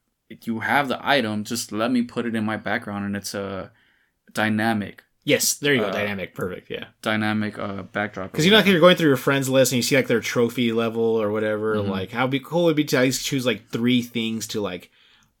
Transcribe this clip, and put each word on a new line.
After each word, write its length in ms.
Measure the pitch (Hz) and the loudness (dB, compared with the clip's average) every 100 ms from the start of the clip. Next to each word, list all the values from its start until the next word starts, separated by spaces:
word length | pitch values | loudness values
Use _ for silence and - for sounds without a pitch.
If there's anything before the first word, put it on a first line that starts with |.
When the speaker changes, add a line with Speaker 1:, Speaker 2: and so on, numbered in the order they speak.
| _ _ - 110 | _ _ -20 -14
Speaker 1:
you 160 | - 113 | -8 -4
have 280 | 107 127 139 | -2 0 0
the 100 | - 107 | -2 0
item, 380 | 139 110 107 | 0 2 -2
just 280 | 104 117 - | -4 -6 -6
let 180 | 104 117 | -2 0
me 100 | 123 | 0
put 220 | 120 - | -2 -4
it 100 | 117 | -4
in 100 | 113 | -2
my 120 | 107 107 | -2 -4
background, 480 | - 107 - 101 | -4 -4 -4 -6
and 120 | 101 101 | -6 -6
it's 180 | - | -6
a 360 | 104 98 98 90 _ _ _ _ _ _ | -8 -8 -8 -12 _ _ _ _ _ _
dynamic. 720 | - 107 107 113 110 95 - - _ | -2 0 2 0 -2 -4 -10 -20 _
Speaker 2:
Yes, 300 | - 127 - | 0 2 2
there 200 | - 143 | 0 2
you 60 | 135 | 2
go. 60 | 104 | 0
Speaker 1:
Uh, 40 | |
Speaker 2:
Dynamic, 420 | 95 104 98 87 | -2 -4 -4 -8
perfect, 360 | - 95 90 - | -8 -8 -8 -10
yeah. 160 | - - _ | -12 -12 _
Speaker 1:
Dynamic, 560 | 113 107 107 107 104 107 | -4 -2 0 -2 -4 -6
uh, 240 | 104 98 | -8 -8
backdrop 420 | 98 - 107 98 95 | -8 -6 -6 -6 -8
or 100 | - | 0
Speaker 2:
'Cause, 80 | |
you 60 | 160 | 4
know, 60 | 214 | 6
like, 80 | |
Speaker 1:
whatever. 80 | 196 | 6
Speaker 2:
you're 80 | 180 | 8
going 160 | 156 151 | 8 8
through 120 | 160 | 4
your 80 | 131 | 4
friends 320 | - 139 131 | 2 0 2
list 220 | 131 127 | 4 4
and 40 | 127 | 4
you 60 | |
see, 120 | 117 | 2
like, 140 | 135 123 | 2 2
their 120 | 117 | 0
trophy 520 | - 123 120 123 117 | 0 2 2 2 0
level 300 | 113 117 113 | 2 0 0
or 280 | 117 113 104 | 0 2 0
whatever, 460 | 107 107 107 110 107 | 0 -2 -2 0 -2
Speaker 1:
Mm-hmm. 140 | 101 | -2
Speaker 2:
like, 200 | 95 95 | -4 -4
how 160 | 113 127 | -2 -2
be 140 | 135 | -2
cool 240 | 135 165 | -2 0
would 120 | 170 151 | 2 2
be 80 | |
to 120 | 147 139 | 2 2
at 60 | |
least 220 | 131 127 | 2 0
choose, 220 | - 139 123 | -2 -2 -2
like, 220 | 104 - | -2 -4
three 340 | 117 120 123 | -2 2 2
things 440 | 117 117 113 113 110 | 0 -4 -4 -6 -6
to, 120 | 110 | -6
like, 300 | 98 90 - _ _ _ _ _ | -6 -8 -14 _ _ _ _ _